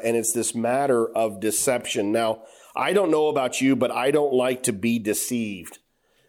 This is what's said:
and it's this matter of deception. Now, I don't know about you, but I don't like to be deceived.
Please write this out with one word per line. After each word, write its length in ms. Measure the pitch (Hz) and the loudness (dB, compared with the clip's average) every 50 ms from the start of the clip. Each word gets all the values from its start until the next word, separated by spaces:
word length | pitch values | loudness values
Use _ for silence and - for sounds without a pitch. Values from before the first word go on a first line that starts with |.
| 110 | 0
and 100 | 113 117 | 0 0
it's 160 | 117 110 - | 0 0 0
this 240 | - 117 107 - - | -2 -2 -2 -2 -2
matter 500 | 117 113 117 127 139 143 135 123 117 113 | -2 0 0 0 2 2 2 2 2 2
of 360 | 113 - 110 113 107 101 95 | 0 0 0 -2 -2 -2 -2
deception. 720 | 107 107 104 - - - 123 - - - - 113 98 101 110 | -4 -2 -2 0 0 0 0 -2 -2 -4 -4 -2 -2 0 0
Now, 300 | 113 117 110 110 - - - - - - - - | 2 2 0 -2 -4 -8 -20 -20 -20 -20 -10 -6
I 160 | - 127 160 190 | -4 -2 2 2
don't 180 | 202 190 160 | 2 2 4
know 160 | 156 156 151 | 2 2 2
about 320 | 151 143 139 127 123 - - | 2 2 0 -2 -2 -2 0
you, 160 | 131 135 135 | 2 2 4
but 160 | 113 127 117 | 4 2 0
I 200 | 113 117 127 139 | 0 0 0 2
don't 220 | 147 151 147 139 127 | 2 2 2 2 2
like 300 | 127 123 131 127 123 - | 2 2 2 0 0 -2
to 80 | 123 | -2
be 280 | 104 95 107 117 117 117 | -2 0 0 0 0 0
deceived. 800 | 101 107 101 - - - 123 120 113 104 98 87 82 - - - _ _ _ _ _ _ _ _ _ | 0 -2 -2 -2 -2 -4 -4 -4 -4 -4 -6 -10 -12 -16 -20 -20 _ _ _ _ _ _ _ _ _